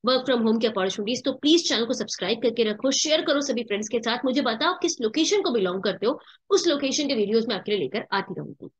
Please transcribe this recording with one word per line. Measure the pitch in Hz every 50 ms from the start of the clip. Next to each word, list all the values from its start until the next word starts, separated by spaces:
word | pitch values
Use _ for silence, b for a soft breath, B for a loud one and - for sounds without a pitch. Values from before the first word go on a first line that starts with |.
| -
Work | 226 254 262 254
from | - 254 240 226
home | 226 220 226
के | 214
opportunities। | 226 208 196 185 190 190 - 208 202 254 247 -
तो | 285 254
please | - - 294 320 339 - -
channel | 269 214 233
को | 226 262
subscribe | - 214 - - - 190 180 226 220 -
करके | 233 226 233 226
रखो, | 214 208 214 - 269
share | 269 - - 311 302 311 311
करो | 320 294 285
सभी | 285 277 240 226 233
friends | - 208 202 214 -
के | - 233
साथ। | 226 233 233 240 -
मुझे | 262 247 277
बताओ | 277 254 214 220 294 330 370 359 -
किस | 339 - -
location | 240 220 220 302 320 320 392 415 349
को | 359
belong | 240 233 190 180 180 190 190
करते | 214 180 170 196
हो, | 226 294 B B B B B B _
उस | 403 381 -
location | 339 294 285 277 269 247 - 294 277
के | 277
वीडियोज | 220 208 196 214 226 220
मैं | 226 220
आपके | 185 190 - 208
लिए | 196
लेकर | 156 127 - 214 - - -
आती | 196 190 - 185 -
रहूंगी। | 151 147 143 _ - - _